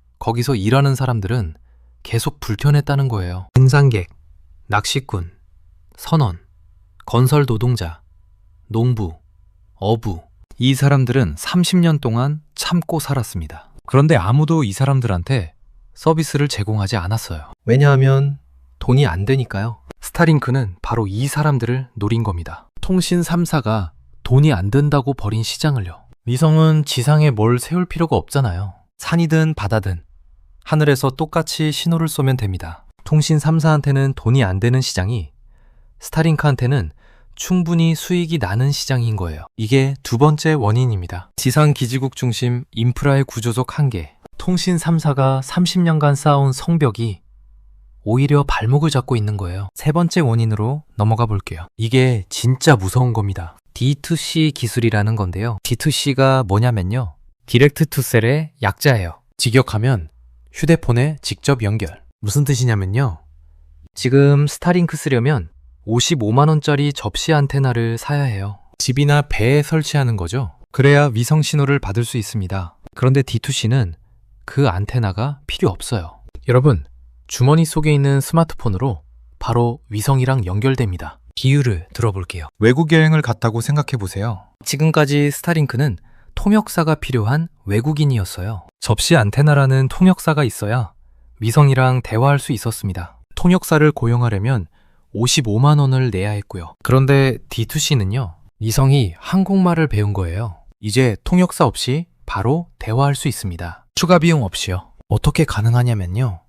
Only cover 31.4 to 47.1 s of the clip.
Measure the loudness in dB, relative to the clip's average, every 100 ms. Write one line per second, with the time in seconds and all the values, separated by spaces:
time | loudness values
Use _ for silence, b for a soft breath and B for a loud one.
31.4 | -4 -2 -2 -2 -2 0 -2 -2 0 0
32.4 | -2 -6 -8 -16 -20 _ 0 0 2 2
33.4 | 2 2 2 2 2 0 0 -2 0 2
34.4 | 2 0 0 0 0 -4 -4 -4 -8 _
35.4 | -20 _ _ _ _ _ -6 0 2 2
36.4 | 0 0 0 0 -4 -10 b b b -10
37.4 | -2 0 0 2 2 0 -2 -2 -2 -4
38.4 | -2 0 0 -2 -2 -2 -2 -4 -6 -8
39.4 | -12 -8 0 2 0 -4 -4 2 4 4
40.4 | 0 0 2 2 0 -2 -6 -12 -14 -4
41.4 | 0 4 4 2 -2 -4 -4 -4 -4 -2
42.4 | -2 -4 -6 -2 -2 0 0 0 0 -4
43.4 | -4 -4 -4 -2 -2 -2 -10 _ -20 -10
44.4 | -4 -2 0 -2 0 0 0 0 0 0
45.4 | -2 -2 0 2 2 2 2 2 2 2
46.4 | 2 0 -2 0 0 0 -6